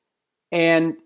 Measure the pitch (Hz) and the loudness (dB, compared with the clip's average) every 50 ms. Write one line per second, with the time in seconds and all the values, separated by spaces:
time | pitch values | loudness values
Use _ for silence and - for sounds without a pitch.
0 | _ _ _ _ _ _ _ _ _ _ - 170 165 165 165 165 165 165 160 - | _ _ _ _ _ _ _ _ _ _ -4 -2 0 2 2 2 0 -2 -6 -8
1 | _ | _